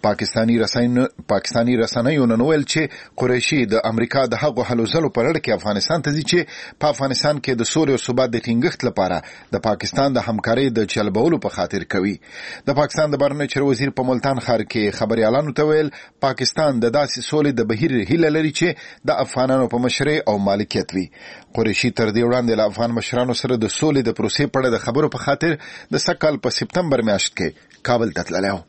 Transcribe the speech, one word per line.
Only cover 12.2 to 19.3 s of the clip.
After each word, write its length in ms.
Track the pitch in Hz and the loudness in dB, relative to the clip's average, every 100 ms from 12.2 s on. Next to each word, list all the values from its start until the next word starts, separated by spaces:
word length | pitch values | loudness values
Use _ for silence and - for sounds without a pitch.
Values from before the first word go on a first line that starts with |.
| - - - - - | -12 -18 -16 -8 -2
د 100 | 139 | 0
پاکستان 340 | 143 - 151 143 | 0 0 0 2
د 60 | |
بهرنیو 280 | 143 143 143 | 0 0 -4
چارو 160 | 143 139 | 0 2
وزیر 240 | 120 139 - | 2 0 -2
په 120 | 127 | 0
ملتان 340 | 127 139 131 | 0 0 -2
ښار 220 | - 117 101 | -2 -4 -2
کې 280 | 117 104 98 | 0 0 0
خبریالانو 560 | 110 113 107 131 151 127 | -2 2 2 2 -2 0
ته 140 | 151 | 2
ویل، 180 | 156 151 - - _ 135 | 2 0 -6 -20 _ -4
پاکستان 580 | 127 127 - 151 127 | -2 -4 0 0 2
د 100 | 117 147 | 2 2
داسې 200 | 139 - - | 0 -4 -2
سولې 220 | 151 147 123 | 0 2 0
د 160 | 107 | 0
بهیر 240 | 110 160 127 95 | 0 0 0 0
هیله 160 | 165 160 151 | 2 2 2
لري 160 | 156 | 0
چې 160 | 147 165 147 - - - | 0 -2 -2 -12 -6 -2
د 20 | 151 | 0
افغانانو 460 | 135 | 0